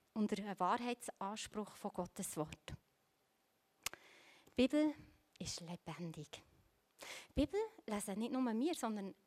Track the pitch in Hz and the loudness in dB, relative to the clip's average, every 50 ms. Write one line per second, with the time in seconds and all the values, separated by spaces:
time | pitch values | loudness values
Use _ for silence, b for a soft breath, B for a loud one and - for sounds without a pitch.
0 | _ _ - 220 208 - 220 196 208 208 180 - 185 180 220 240 240 247 240 - | _ _ 0 2 4 4 4 2 0 -2 0 4 4 4 4 4 2 0 -2 -2
1 | - - - - 196 196 214 214 - - - 214 202 - - - - 196 - - | -4 -8 -6 -4 -4 -4 -4 -4 -6 -4 -4 -4 -6 -6 -8 -6 -6 -4 -2 -2
2 | 180 - - - 180 - - 165 143 - - - - - - - _ _ _ _ | -2 -2 -2 -6 -6 -4 0 -2 -2 -2 -2 -12 -10 -10 -10 -10 _ _ _ _
3 | _ _ _ _ _ _ _ _ _ _ _ _ _ _ _ _ - - B B | _ _ _ _ _ _ _ _ _ _ _ _ _ _ _ _ -10 -10 B B
4 | B B B B B B B B B B B - 254 262 - 302 302 302 285 B | B B B B B B B B B B B 6 6 6 8 6 6 4 2 B
5 | B B B B B _ _ - 180 - - - 175 165 175 - - 170 151 - | B B B B B _ _ -8 -6 -6 -6 -6 -6 -8 -8 -8 -8 -8 -6 -4
6 | 175 165 156 156 147 - - - - - - - _ _ _ _ _ _ _ B | -4 -6 -4 -6 -10 -10 -12 -16 -16 -20 -20 -20 _ _ _ _ _ _ _ B
7 | B B B B B B B 269 294 - - 415 440 440 - - - - 208 208 | B B B B B B B 2 2 4 2 0 0 0 -4 -10 -6 -4 -2 -2
8 | - 214 190 214 226 233 254 262 254 240 214 226 269 349 330 - - 226 214 208 | -2 -2 -2 -2 -2 0 0 0 0 2 2 2 2 2 0 0 -2 -2 -2 -2
9 | 202 190 - _ _ | -4 -6 -8 _ _